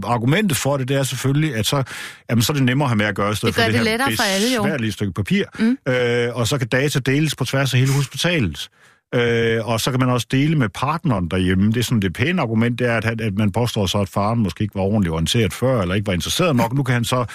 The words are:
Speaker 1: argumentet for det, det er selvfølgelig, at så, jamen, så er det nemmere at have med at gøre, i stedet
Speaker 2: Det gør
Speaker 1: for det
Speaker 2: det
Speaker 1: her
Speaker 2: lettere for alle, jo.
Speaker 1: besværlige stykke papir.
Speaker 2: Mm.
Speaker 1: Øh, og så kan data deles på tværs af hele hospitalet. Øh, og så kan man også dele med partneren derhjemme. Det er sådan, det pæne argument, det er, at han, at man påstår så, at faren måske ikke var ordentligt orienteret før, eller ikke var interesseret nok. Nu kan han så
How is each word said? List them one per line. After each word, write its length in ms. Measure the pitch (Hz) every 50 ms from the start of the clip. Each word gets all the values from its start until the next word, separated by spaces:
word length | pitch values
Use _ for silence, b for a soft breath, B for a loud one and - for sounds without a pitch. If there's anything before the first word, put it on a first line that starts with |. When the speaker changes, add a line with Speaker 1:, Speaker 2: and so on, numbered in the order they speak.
| 98
Speaker 1:
argumentet 520 | 107 120 117 113 131 156 208 220 185 139
for 200 | - - 135 143
det, 100 | 139 127
det 100 | 123 139
er 60 | 135 135
selvfølgelig, 520 | 123 131 123 - 131 139 147 156 156 117
at 100 | 110 101
så, 180 | - 147 139 127 B B B B B B B B -
jamen, 120 | 120 117
så 120 | 110 - 151
er 20 |
det 80 | 139 135
nemmere 220 | 123 127 143 147
at 40 | 127
have 80 | 117
med 80 | 104 104
at 100 | 107 98
gøre, 160 | - 101 101
i 40 | 107
stedet 200 | - - - -
Speaker 2:
Det 80 | - 233
gør 0 |
Speaker 1:
for 60 | 226
det 80 | - 240
Speaker 2:
det 80 | 233 220
Speaker 1:
her 80 | 220
Speaker 2:
lettere 180 | 226 277 - -
for 80 | - 226
alle, 320 | 202 190 196 214 254 262
jo. 80 | 226 202
Speaker 1:
besværlige 280 | 202 160 123 113 110
stykke 220 | - - 107 98 82
papir. 300 | 110 95 - 190 202 - - - -
Speaker 2:
Mm. 180 | 220 226 254 - _ 135 127
Speaker 1:
Øh, 420 | 127 123 120 120 120 120 120 113
og 120 | 123 117
så 100 | - 151
kan 100 | 127 123
data 320 | 110 131 127 139 147 - 139
deles 360 | 120 131 135 147 160 147 -
på 100 | - 135
tværs 280 | - - 135 139 123 127
af 60 | 127
hele 140 | 131 135 135
hospitalet. 760 | 139 139 - - 139 - 170 180 156 107 82 71 - - - b b b b b b b _ -
Øh, 520 | 123 120 117 117 117 117 113 113 113 107
og 120 | 120 117 107
så 100 | - 151
kan 80 | 127 127
man 100 | 131 127
også 180 | 123 120 - -
dele 240 | 131 131 143 156 165
med 140 | 147 120 95
partneren 580 | - - 131 139 156 165 - 156 110 95 87
derhjemme. 400 | 80 92 92 92 92 95 95 101 110
Det 60 | 113
er 60 | 123 113
sådan, 160 | - 127 107
det 120 | 98 92 80
pæne 280 | - 120 170 185 180
argument, 380 | 139 110 113 110 117 120 120 117
det 80 | 123
er, 100 | 120 117
at 60 | 113 110
han, 160 | 113 117 110
at 140 | 113 110 95
man 180 | 104 107 98
påstår 340 | 90 113 120 113 - 110 98
så, 120 | 90 -
at 120 | 101 98 -
faren 300 | - 107 101 107 117 117
måske 220 | 107 87 - - 110
ikke 120 | 98 -
var 60 | 98
ordentligt 320 | 95 98 110 107 95 82 80
orienteret 400 | 80 82 - - 120 110 85 -
før, 280 | - 120 131 131 113
eller 140 | 90 87 95
ikke 120 | 107 101
var 60 | - 92
interesseret 420 | 87 - 160 - - 180 170 135
nok. 180 | 120 117 113 127
Nu 100 | 143 135
kan 100 | 135 123
han 120 | 120 113
så 200 | - 127 127 117 -